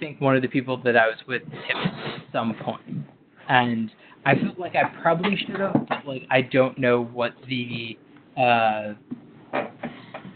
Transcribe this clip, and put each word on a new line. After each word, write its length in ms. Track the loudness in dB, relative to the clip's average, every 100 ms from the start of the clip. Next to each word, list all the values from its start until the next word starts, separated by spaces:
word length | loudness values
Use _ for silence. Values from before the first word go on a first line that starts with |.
think 200 | -12 -2
one 140 | 2
of 80 | 4
the 60 | 2
people 280 | 0 -2 -2
that 140 | 4 4
I 100 | 4
was 120 | 0 -6
with 140 | -6
tipped 340 | -6 -10 -6 -4
at 440 | -4 -4 -10 -12 -6
some 220 | -4 -2 -4
point, 400 | -6 -8 -8 -10 -10 -16 _ _ 2
and 440 | 4 4 0 -4 -8 -20 -4
I 120 | 2 2
felt 200 | 2 -4
like 200 | -4 0
I 80 | 0 0
probably 340 | 0 2 0 -2
should 220 | -4 -4
have, 280 | 0 0 -2
but, 180 | -8 -8
like, 160 | -10 0
I 120 | 2
don't 360 | 2 2 2 2
know 240 | 2 2
what 300 | 0 -4 -4 -4 -8
the, 500 | -6 -6 -6 -10 -12 -20 -20 -10 0
uh, 580 | 4 6 4 2 -4 -10 -12 -16 -16 -20 -8 -6 -6 -8 -14 -14 -16 -16 -16